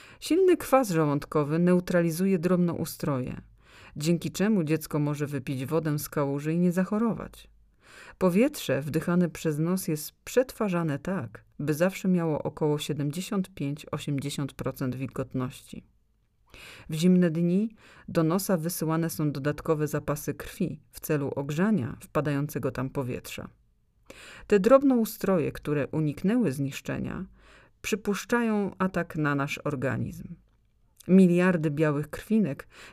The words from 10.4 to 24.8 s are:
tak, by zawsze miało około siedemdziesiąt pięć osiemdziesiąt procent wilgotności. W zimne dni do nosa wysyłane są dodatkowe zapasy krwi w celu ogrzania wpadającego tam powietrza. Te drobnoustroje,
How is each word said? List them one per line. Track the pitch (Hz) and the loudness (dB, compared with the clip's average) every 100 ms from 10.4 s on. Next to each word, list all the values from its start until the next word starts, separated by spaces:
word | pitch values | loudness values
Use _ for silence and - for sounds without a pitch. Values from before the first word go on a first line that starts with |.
| 254 - 208 175 165 139 | 2 -2 -2 0 -2 -4
tak, | - 190 123 - _ - | -4 -6 -8 -12 _ -6
by | 147 | -2
zawsze | 147 180 - 190 | 2 0 2 0
miało | 180 165 147 | 2 2 -2
około | - - 156 151 | -4 -2 0 0
siedemdziesiąt | - 143 143 175 185 196 185 | -2 -4 -4 -4 -4 -4 -4
pięć | - 143 147 - | -6 -6 -6 -8
osiemdziesiąt | 147 - 139 139 147 139 | -8 -4 -4 -4 -4 -6
procent | - 135 - 135 127 | -6 -8 -4 -4 -4
wilgotności. | 135 - 123 131 127 - - - - _ _ _ _ _ _ - - - - | -6 -8 -6 -6 -6 -8 -16 -18 -18 _ _ _ _ _ _ -20 -20 -18 -8
W | |
zimne | 156 180 180 175 | 2 6 6 4
dni | 160 175 185 220 - - - - | 2 2 2 0 -6 -20 -20 -4
do | 180 | 0
nosa | 160 185 196 180 | 2 2 0 0
wysyłane | 165 - 156 160 165 | -2 -4 -2 0 -2
są | - 151 | -2 -2
dodatkowe | 160 143 147 - 151 151 | -2 -4 -2 -2 0 0
zapasy | 151 - 147 - | -2 -4 -4 -6
krwi | - - - 180 156 _ | -8 -10 -6 -4 -6 _
w | - | -12
celu | - 151 139 - | -2 -2 -2 -4
ogrzania | 143 147 202 196 113 - | -4 0 2 2 0 -8
wpadającego | - 156 143 143 147 143 127 | -6 -2 0 0 -2 -4 -4
tam | 113 131 | -4 -4
powietrza. | - 123 - - - - - _ _ _ _ - - - - - | -4 -6 -8 -10 -12 -14 -18 _ _ _ _ -20 -20 -20 -20 2
Te | 202 | 4
drobnoustroje, | 214 269 | 8 8